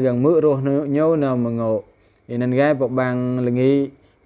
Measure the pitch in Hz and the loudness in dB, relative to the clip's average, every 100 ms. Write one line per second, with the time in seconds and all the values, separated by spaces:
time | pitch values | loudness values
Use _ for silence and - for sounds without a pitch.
0 | 131 120 143 165 151 135 135 139 143 143 | 0 2 2 2 2 2 0 -2 0 0
1 | 160 160 135 127 117 117 113 107 - _ | 0 0 0 -2 -2 -2 -2 -2 -6 _
2 | _ _ - 120 123 127 147 139 127 127 | _ _ -8 -4 0 2 2 0 -2 -2
3 | 127 123 123 123 123 123 131 139 139 - | -2 -2 -2 -2 -2 2 2 2 -2 -8
4 | _ _ | _ _